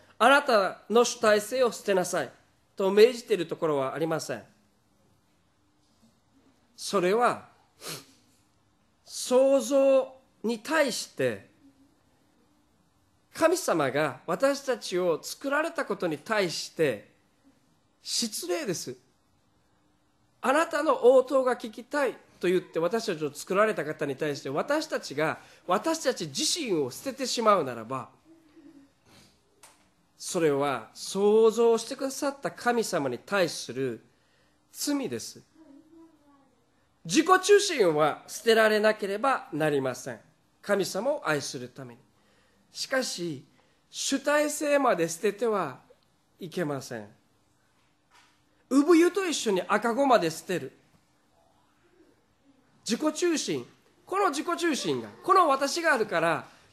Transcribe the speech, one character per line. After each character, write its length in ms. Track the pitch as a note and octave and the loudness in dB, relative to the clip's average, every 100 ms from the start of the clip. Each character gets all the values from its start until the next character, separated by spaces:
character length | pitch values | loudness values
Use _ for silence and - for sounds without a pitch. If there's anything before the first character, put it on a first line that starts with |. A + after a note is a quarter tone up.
| _ _ | _ _
「あ 100 | A3+ | 4
な 140 | C#4+ | 6
た 400 | C#4+ A3+ F#3 - - | 4 2 2 -4 0
の 120 | A3 | 4
主 160 | A#3+ - | 4 2
体 200 | A3 G#3 | 4 4
性 240 | G3+ B3+ | 2 0
を 80 | B3 | 0
捨 100 | - | 0
て 120 | - | 0
な 100 | F#3+ | 0
さ 200 | F3+ F3 | 0 -2
い」 60 | B2+ - _ _ _ - | -6 -10 _ _ _ -2
と 140 | D#3+ | 2
命 240 | G3+ A3+ | 8 6
じ 100 | A#3+ | 6
て 80 | - | -2
い 60 | G3 | -2
る 80 | D#3+ | -2
と 80 | D#3 | -4
こ 120 | E3 | -2
ろ 100 | C#3+ | 0
は 160 | C3 | -2
あ 40 | C#3+ | -2
り 80 | D#3+ | -4
ま 140 | D#3 | -4
せ 160 | - A#2+ | -4 -10
ん。 80 | - _ _ _ _ _ _ _ _ _ _ _ _ _ _ _ _ _ _ _ _ _ _ - | -10 _ _ _ _ _ _ _ _ _ _ _ _ _ _ _ _ _ _ _ _ _ _ -14
そ 240 | - G3 | -4 0
れ 140 | F3+ | 2
は、 340 | G#3+ A3+ B2 - _ _ _ - D#3 - _ _ _ _ _ _ _ _ _ - | 2 2 0 -8 _ _ _ -14 -14 -16 _ _ _ _ _ _ _ _ _ -18
創 540 | - - B3+ C4+ C#4 | -12 0 4 6 4
造 520 | A3+ C#4 C4+ C4+ - - _ _ | 4 4 6 4 2 -8 _ _
に 160 | G#3+ A#3 | -6 -4
対 340 | - D#4 C#4+ | -2 0 0
し 240 | - - - | -2 -8 -4
て、 380 | B2+ G2+ - _ _ _ _ _ _ _ _ _ _ _ _ _ _ _ _ _ _ | -4 -4 -12 _ _ _ _ _ _ _ _ _ _ _ _ _ _ _ _ _ _
神 240 | - D#4+ F4 | 0 2 2
様 340 | - F3 C#3 | 0 0 0
が 300 | C3 D3+ B2 - | 0 -2 -4 -6
私 340 | F3 C4+ C#4 | 0 0 0
た 160 | - A#3 | -4 -6
ち 180 | - F3+ | -4 -2
を 220 | F3+ D3+ | 0 -2
作 300 | - - C#4 | -6 -10 -4
ら 100 | C#4+ | -2
れ 100 | D#4+ | -2
た 120 | - | -4
こ 120 | C4 G3+ | -6 -4
と 100 | E3+ | -4
に 120 | D3 | -4
対 320 | - A3 F3+ | -2 -2 -2
し 200 | - - | -4 -10
て、 420 | - D#3 G#2 - _ _ _ _ _ _ _ _ _ | -2 -2 -2 -10 _ _ _ _ _ _ _ _ _
失 460 | - - A3+ - F4 | -8 -6 -4 -6 -6
礼 180 | F4 | -4
で 100 | C4 | -4
す。 220 | D#3 - A#2+ _ _ _ _ _ _ _ _ _ _ _ _ _ _ | -6 -8 -14 _ _ _ _ _ _ _ _ _ _ _ _ _ _
「あ 100 | A#3 | 0
な 140 | C#4 E4 | 0 0
た 180 | D#4 | -2
の 300 | D#4 B3 A#3+ C4 | 0 4 6 6
応 80 | |
答 180 | B3+ C4+ | 6 2
が 140 | B3+ A#3+ | 0 -2
聞 140 | A#3 | -6
き 120 | G#3+ | -14
た 220 | A3+ D4 C4 | -8 -2 -2
い」 100 | - _ _ | -4 _ _
と 80 | F3+ | 0
言 120 | F3+ | 0
っ 20 | |
て 180 | F3+ E3 | -2 -4
私 280 | E3+ A3+ A3 | -2 -2 -4
た 100 | E3 | -4
ち 80 | |
を 80 | D3+ | -6
作 220 | - - F#3+ | -8 -2 2
ら 100 | G#3+ | 2
れ 80 | |
た 100 | F3 | 0
方 220 | D3 D3+ C#3+ | -6 -6 -6
に 80 | |
対 220 | C3+ D#3 C#3 | -4 -4 -6
し 60 | |
て、 80 | C#3+ | -6
私 360 | C#3+ G#3 D4 D#4 | -4 -2 -2 -2
た 140 | C4 | -8
ち 160 | - C#3 | -6 -4
が 240 | D#3 B2 - - - | -4 -4 -12 -14 -2
私 360 | F#3+ D#4+ E4 | -2 0 -2
た 100 | C#4 | -2
ち 120 | - D#3+ | -4 -6
自 160 | C#3+ | -4
身 320 | D4+ F4+ C4 | -4 -4 -2
を 180 | E3+ C3 | -2 -2
捨 180 | - - | -6 -10
て 80 | A#3+ | -8
て 80 | B3+ | -6
し 160 | - | 0
ま 140 | A3 G3+ | 2 2
う 80 | |
な 100 | C3+ | 0
ら 100 | A#2 | -6
ば、 240 | A2 C3 A#2 _ _ _ _ - - C#4+ _ _ _ - _ _ _ _ - _ _ _ _ _ | -8 -10 -10 _ _ _ _ -20 -20 -20 _ _ _ -20 _ _ _ _ -20 _ _ _ _ _
そ 220 | - F3+ | -6 0
れ 120 | D#3+ | 2
は 380 | C#3 C#3+ B2+ A2 | 2 0 -4 -8
創 560 | - - F#3+ G#3 G#3+ A3+ | -14 -8 0 4 6 6
造 260 | A3 A#3 A3+ | 6 4 2
し 60 | |
て 120 | - C4+ | -2 -8
く 80 | |
だ 60 | C4+ | -6
さ 180 | C4 C#4+ | -4 -4
っ 120 | C#4 | -4
た 120 | E3+ | -8
神 320 | - B3 A#3 | -4 -2 0
様 240 | G#3+ E3+ C#3 | -2 -2 -2
に 100 | A#2+ | -6
対 300 | - G3+ E3+ | -4 -2 0
す 240 | - - | -2 -10
る 280 | B2 C3+ A2+ - _ _ _ _ _ _ | -6 -6 -6 -14 _ _ _ _ _ _
罪 360 | - - C#4+ A3+ | -8 -4 -4 -4
で 100 | A#2 | -8
す。 240 | - A#2 - _ D4+ C#4 D#4 E4 E4 _ C#4+ _ _ _ _ _ _ _ | -10 -16 -20 _ -20 -20 _ -20 -20 _ _ _ _ _ _ _ _ _
自 200 | E3 G#3+ | -2 0
己 20 | E4 | 4
中 340 | F#4 F#4 G4+ | 4 6 4
心 360 | - D4+ F3+ D3+ | 4 2 2 4
は 260 | D3+ B2+ - | 2 0 -10
捨 160 | - | -4
て 100 | - | 2
ら 140 | A3 A3 | 4 4
れ 100 | G#3+ | 4
な 140 | G#3+ | 2
け 120 | G#3+ G3 | 0 -4
れ 120 | G3+ | -2
ば 300 | C4+ B3+ - | -2 -2 -4
な 160 | D3 D#3 | -4 0
り 120 | D3 | 0
ま 140 | C3 | -2
せ 180 | B2 - | -6 -10
ん。 80 | A2+ - _ _ _ | -14 -18 _ _ _
神 240 | - G3+ F#3 | -2 -2 -2
様 240 | F#3 B3 | -4 -4
を 180 | D4 - | -4 -2
愛 140 | D3+ | -4
す 160 | C3+ C#3 | -4 -10
る 100 | B2 | -14
た 160 | - | -16
め 100 | B2+ | -20
に。 60 | A#2 _ _ _ _ _ _ _ | -20 _ _ _ _ _ _ _
し 140 | - - | -12 -4
か 180 | C4 | -2
し、 400 | A#3+ - F3 C3+ - _ _ _ _ | -2 -6 -8 -10 -14 _ _ _ _
主 280 | - - C#4 | -10 -4 -2
体 320 | C#4+ D4 D4 | 0 0 0
性 280 | C#4+ D4+ A3+ | -2 0 2
ま 180 | C4 F3+ | 2 2
で 120 | E3 | -2
捨 120 | - | -2
て 120 | G#3+ | -4
て 120 | G3+ A#3+ | -2 -2
は 340 | G#3 D#3 B2+ _ _ _ _ _ _ | -2 -4 -8 _ _ _ _ _ _
い 80 | F3+ | -10
け 160 | F3+ | -6
ま 160 | D#3 C#3 | -4 -4
せ 180 | C3 A#2 | -8 -12
ん。 100 | G#2 - _ _ _ _ _ _ _ _ _ _ _ _ _ _ _ | -12 -20 _ _ _ _ _ _ _ _ _ _ _ _ _ _ _
産 260 | C4 D4 E4 | 2 6 6
湯 140 | F4 | 6
と 140 | F4+ F#4 | 2 -2
一 80 | |
緒 160 | C#4+ A3+ | -2 0
に 120 | F#3 | -2
赤 320 | F3+ G3+ A#3 | 0 0 0
子 120 | A3+ C4 | 0 4
ま 120 | A3+ | 4
で 120 | E3 | 2
捨 140 | D#3+ | -4
て 140 | - F3 | -6 -6
る。 140 | C3 - _ _ _ _ _ _ _ _ _ _ F4 _ D#4+ _ _ _ _ _ _ _ - | -8 -14 _ _ _ _ _ _ _ _ _ _ _ _ _ _ _ _ _ _ _ _ -6
自 80 | A3 | -2
己 180 | D#4 | -2
中 220 | D4+ F4 D4+ | 0 0 0
心、 300 | - D3 A#2+ _ _ _ - | -2 -6 -8 _ _ _ -8
こ 120 | F#4 | -2
の 120 | G4 | 0
自 120 | C#4+ | -2
己 160 | F4 E4 | -4 -2
中 160 | E4+ | -2
心 280 | C4 F3+ C3 | -2 -2 -4
が、 80 | A2 - | -6 -8
こ 120 | - | 2
の 120 | F#4+ E4 | 4 4
私 360 | C4+ C#4 D#4 | 2 0 -2
が 100 | E4 | 0
あ 60 | C4 | 0
る 80 | G#3 | 0
か 140 | F3 | 0
ら、 280 | E3 D3 - - _ | 0 0 -6 -20 _